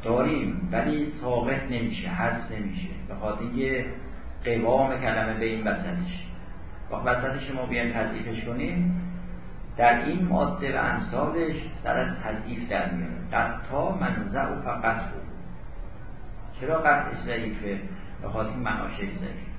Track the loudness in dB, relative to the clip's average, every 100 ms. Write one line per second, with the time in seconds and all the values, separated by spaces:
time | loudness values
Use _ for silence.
0 | 4 4 4 4 2 0 2 2 2 2
1 | 0 0 2 2 4 0 0 0 0 -2
2 | -2 0 2 0 -2 -2 -2 -2 -4 -4
3 | -6 -4 -2 -2 -2 0 2 0 -2 -6
4 | -6 -8 -8 -4 0 2 4 6 4 2
5 | 2 2 2 2 0 2 0 0 0 -2
6 | -2 -4 -6 -8 -8 -8 -8 -8 -6 -2
7 | 2 2 0 -2 -4 -4 -2 0 0 0
8 | -2 -2 -4 -4 -4 -2 0 2 2 2
9 | -2 -4 -6 -6 -8 -8 -8 6 8 8
10 | 4 2 4 4 4 2 0 2 2 0
11 | 0 0 0 2 0 0 -4 -4 0 2
12 | 2 -2 -2 -4 -4 -4 0 0 0 0
13 | -2 -4 0 2 2 0 -2 0 0 2
14 | 0 0 0 0 0 -2 -2 0 2 0
15 | -2 -6 -6 -8 -8 -8 -8 -6 -6 -6
16 | -8 -8 -8 -6 -8 -6 0 4 6 6
17 | 4 -2 -2 -2 -2 -4 -2 -4 -4 -8
18 | -8 -6 -4 -2 -2 -2 -2 0 -2 -4
19 | -4 -4 -6 -6 -8